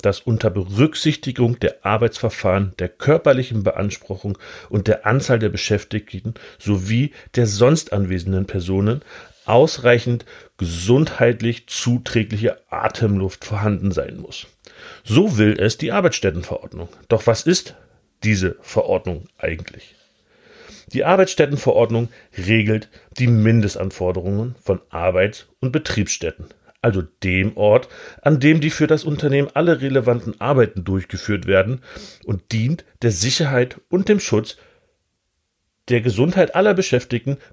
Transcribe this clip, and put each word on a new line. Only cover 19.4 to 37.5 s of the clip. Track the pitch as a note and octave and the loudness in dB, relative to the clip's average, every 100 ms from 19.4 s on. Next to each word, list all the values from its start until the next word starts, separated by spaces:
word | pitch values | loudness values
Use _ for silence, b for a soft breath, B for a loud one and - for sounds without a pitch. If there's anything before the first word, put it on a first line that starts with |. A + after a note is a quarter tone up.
| F#2 E2 - - - _ _ B B B B B B B B | -6 -6 -12 -20 -20 _ _ B B B B B B B B
Die | C3 | -4
Arbeitsstättenverordnung | D#3+ F#3+ F#3 - C#3+ C#3+ B2+ - A2+ A2+ A#2 b b - | 2 4 2 2 0 0 0 2 2 0 -4 b b -8
regelt | F#2 A2+ G#2 A2 - b b - | 0 2 2 -2 -4 b b 0
die | B2 | 2
Mindestanforderungen | A2+ A2 A#2 G#2 - F#2+ - F2+ F2+ F2+ G2+ A#2+ B2 | 4 6 4 2 -2 -8 -4 -4 -2 -4 -4 -6 -6
von | - F#2 - | -4 -4 -4
Arbeits- | E2 F2+ F2+ G2+ - - _ | -4 0 2 0 -2 -20 _
und | C3 | -4
Betriebsstätten, | D3 - A2 F#2+ - E2 - D#2+ - b _ | -4 -2 -2 -2 -4 -6 -8 -18 -20 b _
also | A#2+ F#2+ | 0 0
dem | E2+ _ F#2+ F#2 G#2+ - | -4 _ -2 0 0 2
Ort, | G#2 A#2 - B B B | 4 4 2 B B B
an | D3 D3+ | 0 4
dem | D3 D#3+ | 4 4
die | D3+ | 0
für | - D3+ | 0 2
das | D3+ | 2
Unternehmen | E3+ D3 D3 C#3 C#3 | 0 -2 0 0 0
alle | C#3+ E3+ D3 | 0 2 2
relevanten | C3+ C3+ A#2+ A#2+ G#2+ - | 2 0 2 0 -4 -6
Arbeiten | B2 C3+ A2+ F#2+ F2+ | 0 2 2 0 -4
durchgeführt | F#2+ - F#2 - G2+ F2 | -4 -4 -8 -4 -4 2
werden, | F#2+ G2 B2+ B B B B | 2 2 -4 B B B B
und | - G2 - | -6 -6 -4
dient | A2+ A#2+ E3 - _ | -2 -2 -4 -8 _
der | A#2 | -2
Sicherheit | F#2+ C3+ - D3 C3 B2 - _ | 0 -2 0 0 0 -2 -6 _
und | F3+ G3 | -2 2
dem | G#3 | 0
Schutz | - A2 A2 - b b b b _ _ _ _ _ _ _ _ - | 2 -2 -2 -12 b b b b _ _ _ _ _ _ _ _ -2
der | A#2+ | 0
Gesundheit | A#2+ G2+ D#3 F#3 E3+ F3 | 2 2 2 2 2 4
aller | G#3 | 2
Beschäftigten | F#3 - B2 - A#2+ C#3 C#3 b | 2 0 -2 0 -4 -4 -6 b